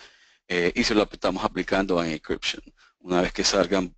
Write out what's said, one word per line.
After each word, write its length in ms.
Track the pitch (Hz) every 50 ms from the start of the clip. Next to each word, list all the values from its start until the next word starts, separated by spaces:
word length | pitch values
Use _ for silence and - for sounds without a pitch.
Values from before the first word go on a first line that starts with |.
| - - _ _ _ _ _ _ _
eh, 240 | - 90 87 85 87 -
y 80 | - -
se 100 | - 110
lo 80 | 104
ap-, 120 | 98 - -
estamos 300 | 87 - 98 90 92 -
aplicando 540 | - - 90 87 - 101 95 98 92 92 85
a 80 | 85
encryption. 540 | 82 78 76 - - 85 78 - - - - - - _ _ _ _ _ _
Una 220 | - 90 90 90
vez 100 | 92 92
que 120 | - - 95
salgan 460 | - 104 98 87 87 98 95 90 87 -